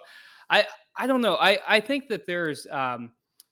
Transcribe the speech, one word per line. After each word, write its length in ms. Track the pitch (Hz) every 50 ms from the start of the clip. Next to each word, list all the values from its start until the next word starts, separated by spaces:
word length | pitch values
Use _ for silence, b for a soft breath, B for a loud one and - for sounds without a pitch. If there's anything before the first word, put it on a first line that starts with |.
| B B B B B B B B B -
I, 160 | 165 208 - - - - _ _ -
I 100 | - 233
don't 140 | 254 262 247
know. 160 | 240 208 214
I, 220 | - 160 190 208 180 - 175
I 120 | 208 220
think 280 | 214 254 277 277 269 -
that 180 | 214 180 -
there's, 400 | - 175 175 170 156 143 - - -
um, 420 | 151 139 135 127 123 120 117 117 _ _ _ _ _ - - _